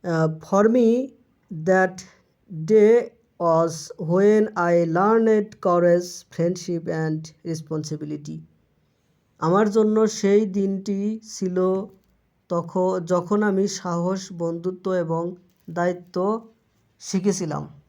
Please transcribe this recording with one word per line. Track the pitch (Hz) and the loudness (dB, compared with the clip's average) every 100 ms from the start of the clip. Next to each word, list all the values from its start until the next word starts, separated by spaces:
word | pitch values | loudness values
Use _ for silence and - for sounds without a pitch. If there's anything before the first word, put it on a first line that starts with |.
আহ, | 185 165 160 156 | -2 0 0 -2
for | - 196 214 | -2 2 4
me, | 247 226 233 269 _ _ _ _ 165 | 4 4 2 -2 _ _ _ _ -6
that | 160 185 185 185 - _ _ _ _ 165 156 | 2 2 2 -2 -20 _ _ _ _ -10 2
day | 220 208 233 - _ _ _ | 6 6 4 2 _ _ _
was | 170 165 165 165 - - 156 | 2 2 2 -2 -14 -10 -2
when | 180 202 214 214 | 2 4 4 2
I | 202 175 170 | 0 2 2
learned | 170 165 202 226 220 214 214 - | 2 2 4 4 4 2 0 -4
courage, | 190 175 175 175 175 - - | 0 4 4 4 0 -12 -16
friendship | - 170 180 - 170 | -2 -2 -2 -6 -6
and | 165 160 160 156 156 _ - | -4 -4 -2 -4 -8 _ -10
responsibility। | 160 156 160 151 151 151 147 147 160 160 _ _ _ _ _ _ _ _ _ | -10 -6 -8 -6 -10 -8 -10 -10 -14 -16 _ _ _ _ _ _ _ _ _
আমার | 160 185 214 | 0 2 2
জন্য | 214 214 214 220 | 2 2 2 0
সেই | - 196 202 220 | 0 2 2 2
দিনটি | 190 196 196 196 196 202 220 | -2 -4 -4 -6 -4 -4 -6
ছিল | - - 190 180 185 190 208 _ _ _ _ _ _ | -12 -8 -4 0 0 -2 -6 _ _ _ _ _ _
তখ-, | 175 170 185 185 185 | -6 -4 -2 -2 -2
যখন | 170 180 175 208 | -2 -2 0 0
আমি | 208 190 196 | 0 0 -2
সাহস, | 196 185 170 175 190 190 175 | -4 -6 -4 -2 -4 -8 -6
বন্ধুত্ব | 170 170 175 180 190 | -6 -4 -6 -8 -4
এবং | 185 165 165 170 185 _ _ - | -2 -2 -4 -4 -10 _ _ -12
দায়িত্ব | 165 175 180 - 180 190 220 226 _ _ _ _ _ | -2 -2 -2 -8 -4 -2 -2 -8 _ _ _ _ _
শিখেছিলাম। | - 190 196 190 165 147 147 - | -6 -2 -2 -2 -4 -6 -10 -16